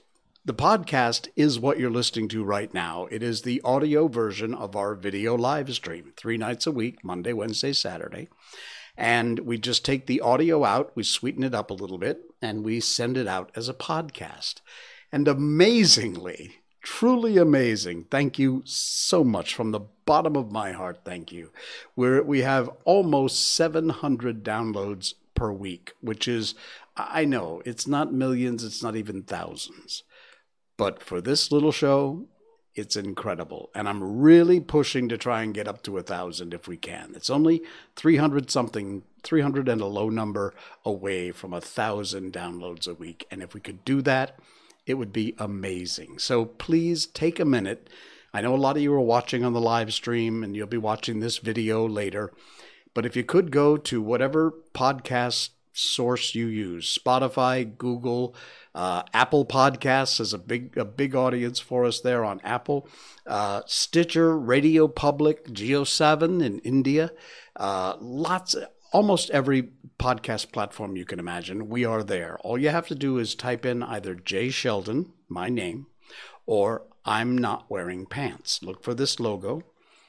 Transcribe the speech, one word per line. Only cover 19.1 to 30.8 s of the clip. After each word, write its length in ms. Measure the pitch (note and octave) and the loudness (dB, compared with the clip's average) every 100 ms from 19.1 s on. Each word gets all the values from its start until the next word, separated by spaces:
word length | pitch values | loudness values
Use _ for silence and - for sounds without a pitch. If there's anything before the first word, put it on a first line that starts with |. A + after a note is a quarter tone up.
| F3+ | 4
much 280 | C3+ G2+ E2 | 6 4 -2
from 200 | - A2 | -4 -2
the 80 | G#2+ | -4
bottom 560 | G2+ _ - D#3 D#3+ D3 | -6 _ 2 4 4 0
of 160 | A2+ | -2
my 180 | G#2+ G2+ | -4 -6
heart, 300 | F2+ F#2 F2+ | -6 -8 -8
thank 280 | - F2+ D#2+ | -10 -12 -12
you. 180 | F2 E2 - - - - - | -16 -16 -18 -16 -16 -12 0
We're, 260 | B2 C3 | 4 4
we 200 | C#3+ C#3+ | 4 2
have 280 | C3 C3+ B2 - | 4 2 0 -2
almost 680 | - F#3+ F3+ D3 C3+ - - | 4 4 6 4 4 2 0
seven 360 | - E3 D#3+ D#3+ | 2 2 2 0
hundred 560 | D#3 D3 B2 B2 A2+ | -2 0 0 0 -4
downloads 680 | G#2 G#2+ A2+ G2+ G2 G2 F2+ - _ | -4 -2 -2 -4 -4 -4 -6 -8 _
per 160 | - A2+ | -2 0
week, 440 | G2 G2 F2 - - | -4 -8 -10 -14 -12
which 280 | A2+ A2 - | -8 -4 -2
is, 260 | A#2+ G#2 - - - - - | -2 -2 -8 -16 -20 -18 -10
I 280 | - D#3 | -4 0
know, 380 | D3+ B2+ F2 E2+ | 0 0 -2 -8
it's 240 | - A2+ - | -10 -8 -4
not 240 | C#3+ D3+ | -2 -2
millions, 500 | C3 C3 B2+ B2 A#2 | 0 0 0 -2 -4
it's 180 | A2+ - | -6 -8
not 140 | A2+ | -6
even 300 | A2 G#2+ F#2+ | -6 -6 -8
thousands. 800 | F#2 F#2 E2+ - - - - - - _ - _ _ _ _ | -8 -8 -8 -10 -14 -14 -14 -14 -14 _ -20 _ _ _ _
But 240 | - | -2